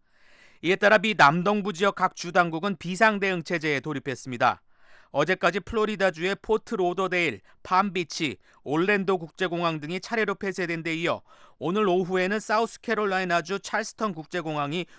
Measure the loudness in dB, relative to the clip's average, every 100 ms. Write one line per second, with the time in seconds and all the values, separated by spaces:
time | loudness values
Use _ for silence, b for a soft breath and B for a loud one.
0 | b b b b b b -2 4 6 6
1 | 4 6 6 6 2 0 -2 0 0 2
2 | -2 -2 0 2 2 0 -4 -4 -4 4
3 | 4 4 0 -2 -2 -2 0 -2 -2 -6
4 | -6 -8 -8 0 2 2 _ b b b
5 | b 0 0 2 0 -2 -4 -2 -2 0
6 | 0 0 -4 -4 -2 -2 -2 -2 -2 0
7 | -2 0 -2 -4 b -16 0 0 2 -2
8 | -6 -4 -4 -6 b b -4 0 2 2
9 | 0 -2 -4 -6 -4 -2 -2 -2 -6 -8
10 | -4 -2 -2 -4 -6 -4 -4 -4 -4 -2
11 | -2 -4 b b b -8 -2 0 2 2
12 | 2 0 0 -2 0 0 0 -4 -4 -2
13 | 0 0 0 0 0 -6 -4 -4 -4 -4
14 | -6 -6 -8 -6 -4 -4 -4 -4 -6